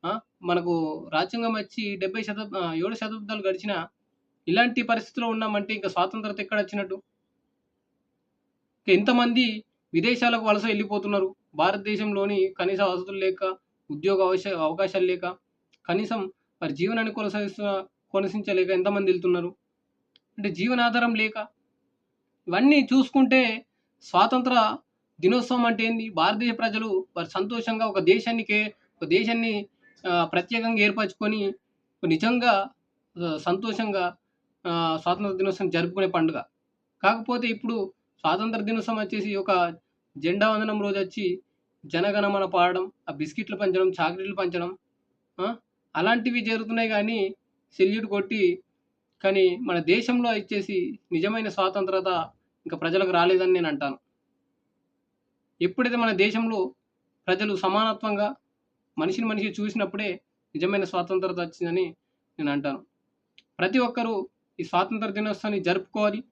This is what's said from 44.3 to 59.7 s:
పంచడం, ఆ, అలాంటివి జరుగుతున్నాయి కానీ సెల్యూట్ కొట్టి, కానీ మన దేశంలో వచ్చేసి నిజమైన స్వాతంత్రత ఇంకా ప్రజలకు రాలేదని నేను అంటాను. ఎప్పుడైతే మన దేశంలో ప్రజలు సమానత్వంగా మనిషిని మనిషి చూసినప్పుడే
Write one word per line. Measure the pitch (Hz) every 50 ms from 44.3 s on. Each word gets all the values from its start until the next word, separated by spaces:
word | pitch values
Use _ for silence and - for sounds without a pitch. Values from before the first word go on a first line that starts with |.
| 190
పంచడం, | 190 190 180 170 175 170 180 185 - _ _ _ _ _ _ _ _ _ _ _ -
ఆ, | 185 214 233 226 _ _ _ _ _ _ _
అలాంటివి | 151 175 208 233 240 220 254 240 240
జరుగుతున్నాయి | 214 220 226 226 226 214 226 226 226 226
కానీ | 220 208 208 220 233 226 190 190 - _ _ _ _ _ _ _
సెల్యూట్ | _ - 190 190 208 226 214
కొట్టి, | 208 202 202 196 - 226 214 196 175 175 185 _ _ _ _ _ _ _ _ _ _ _ _ -
కానీ | 196 196 190 190 185 175 208
మన | 254 - 180 170
దేశంలో | 156 156 185 226 233 - 247 247 240 233
వచ్చేసి | 220 214 208 - 214 202 190 - 202 185 175 - - - _ _
నిజమైన | 175 156 165 202 220 226 220 208
స్వాతంత్రత | - - 190 190 190 202 190 185 190 190 185 185 180 170 160 - _ _ _ _ _ _ _
ఇంకా | - 160 147
ప్రజలకు | 151 165 165 196 196 185
రాలేదని | 175 170 170 180 185 185 185 180
నేను | 185 180 170 156
అంటాను. | 151 139 143 139 131 - _ _ _ _ _ _ _ _ _ _ _ _ _ _ _ _ _ _ _ _ _ _ _ _ _ _ _ _ _ _ _ _
ఎప్పుడైతే | 170 180 - - 247 247 240
మన | 240 233 226
దేశంలో | 214 180 196 214 214 226 226 226 220 202 185 - - _ _ _ _ _ _ _ _ _ _ -
ప్రజలు | 185 185 214 214 202
సమానత్వంగా | 180 - 190 190 208 220 220 214 214 - 214 208 202 208 214 269 _ _ _ _ _ _ _ _ _ _ _ _ -
మనిషిని | 156 180 - - 226 220
మనిషి | 214 208 202 214 - -
చూసినప్పుడే | 208 214